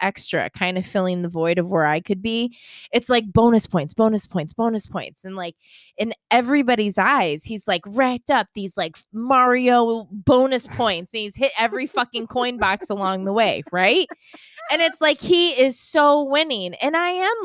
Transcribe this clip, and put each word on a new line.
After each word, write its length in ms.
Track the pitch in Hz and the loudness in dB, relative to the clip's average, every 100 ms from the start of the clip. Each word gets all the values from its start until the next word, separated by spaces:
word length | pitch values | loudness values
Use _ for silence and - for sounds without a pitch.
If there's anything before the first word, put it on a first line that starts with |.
extra, 480 | 190 - - 170 98 | -6 -6 -6 -4 -4
kind 280 | - 180 185 | -4 -4 -4
of 80 | 185 | -4
filling 360 | 202 185 180 | -2 -2 -2
the 80 | 175 | -4
void 280 | 170 165 175 | -2 0 0
of 140 | 175 | 0
where 140 | 190 151 | 0 0
I 160 | 156 | 0
could 200 | 180 190 | -2 -4
be, 360 | 214 226 240 240 - - - | -4 -2 -4 -6 -20 -20 -4
it's 160 | 240 240 | -2 2
like 240 | 247 214 | 0 2
bonus 340 | 202 233 226 - | 4 6 4 2
points, 280 | 180 151 | -2 -2
bonus 320 | - 220 214 - | 0 2 0 -4
points, 240 | 185 151 | -6 -6
bonus 360 | - 226 220 - | -4 -4 -4 -6
points. 360 | 190 123 - | -10 -10 -14
And, 140 | 190 190 | -14 -10
like, 180 | 175 - _ - _ - | -10 -12 _ -20 _ -6
in 160 | 220 - - | -6 -6 0
everybody's 680 | 233 240 285 247 220 208 196 | 2 4 2 2 2 0 0
eyes, 480 | 196 277 180 147 - | 2 2 0 -2 -6
he's, 200 | 220 - | -8 -2
like, 160 | 175 202 | -4 -2
racked 420 | 214 262 247 - | 0 0 0 0
up 180 | 269 202 - | 0 0 -6
these, 200 | 196 - | -8 -6
like, 220 | 165 - _ | -6 -8 _
Mario 920 | 214 240 262 254 247 247 240 233 226 196 | -8 0 4 4 4 4 4 4 0 -6
bonus 560 | 202 - 254 262 254 - | -4 2 4 4 0 -4
points. 440 | - 226 175 180 | -4 -2 -2 -6
And 80 | 226 | -10
he's 120 | 208 | -10
hit 200 | 202 269 180 | -2 -2 0
every 300 | 226 214 262 | -2 -2 -6
fucking 400 | 392 247 233 226 | -6 -6 -8 -8
coin 300 | 254 247 247 | -4 -4 -2
box 320 | 202 202 - | -2 -2 -6
along 340 | 202 190 190 | -6 -4 -4
the 80 | 196 | -2
way, 320 | 202 214 135 - | 0 0 0 -4
right? 380 | 175 185 302 311 - _ - - - 659 | 0 2 2 -2 -8 _ -20 -20 -16 -6
And 120 | 302 | -2
it's 180 | 330 - | -2 0
like, 220 | 311 285 | 0 0
he 300 | - 349 349 | 2 2 2
is 280 | 262 262 240 | 2 2 0
so 440 | - 320 294 294 | -4 2 4 4
winning. 500 | 277 285 320 233 180 - | 2 0 0 -4 -6 -4
And 160 | 262 330 | -2 0
I 140 | 349 | -2
am 240 | 359 370 453 | -2 -2 -2